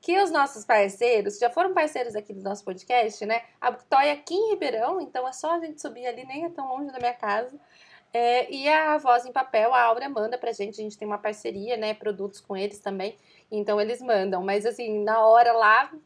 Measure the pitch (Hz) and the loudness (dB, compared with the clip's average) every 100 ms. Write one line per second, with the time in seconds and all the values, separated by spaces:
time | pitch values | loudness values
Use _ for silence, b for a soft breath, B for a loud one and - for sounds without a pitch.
0 | - 359 392 320 277 220 - 220 196 196 | 0 2 2 2 0 -2 0 2 2 0
1 | 240 226 202 202 240 240 370 370 302 302 | 2 2 0 -2 -2 0 0 2 0 -2
2 | 240 208 208 196 196 202 - 185 - 247 | -6 -8 -12 -12 -8 -8 -10 -12 -2 0
3 | 220 214 208 226 233 B 247 247 _ 269 | 0 -2 -4 -4 -6 B -4 -4 _ 2
4 | 285 294 - 349 440 403 294 220 240 370 | 2 0 -4 -2 0 0 -2 -2 -2 -2
5 | 285 262 254 262 311 339 330 302 - 226 | -6 -6 -8 -6 -4 -4 -4 -10 -12 -8
6 | 247 233 262 269 339 339 269 262 285 254 | -8 -8 -10 -10 -8 -8 -8 -6 -8 -4
7 | 240 240 214 208 247 285 b b b b | -4 -4 -4 -2 -4 -12 b b b b
8 | _ 233 240 247 247 277 277 311 311 302 | _ 0 2 2 0 -2 2 2 4 0
9 | 277 240 247 247 262 226 220 254 233 226 | 4 4 4 -4 0 2 4 4 4 2
10 | 269 262 214 247 233 220 202 214 214 208 | -2 -4 -4 -4 -6 -6 -8 -8 -12 -10
11 | 214 208 208 214 233 202 208 233 214 214 | -8 -6 -6 -6 -8 -8 -6 -4 -4 -4
12 | 214 196 196 - _ 196 202 202 - 196 | -6 -6 -8 -10 _ -6 -6 -6 -8 -6
13 | 190 - b b b 214 208 208 214 247 | -8 -10 b b b -6 0 0 0 -4
14 | 254 214 190 190 190 202 214 226 233 214 | 0 2 2 -2 0 0 -2 -4 -4 -2
15 | 208 220 220 226 233 233 214 220 277 311 | 0 4 8 8 8 6 6 6 4 -6